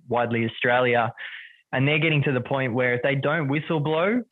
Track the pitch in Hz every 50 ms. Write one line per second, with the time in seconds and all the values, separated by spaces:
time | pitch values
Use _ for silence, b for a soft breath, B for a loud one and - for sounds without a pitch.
0 | - - 127 120 120 117 117 117 113 113 - - - 123 123 123 127 123 117 117
1 | 117 110 - B B B B B B B B B B B - 127 135 147 151 156
2 | 156 165 151 143 135 151 131 123 120 - 139 135 131 127 110 127 127 123 120 120
3 | - 139 139 139 131 143 151 170 151 131 139 151 147 - 170 156 139 156 156 160
4 | 175 202 226 247 233 _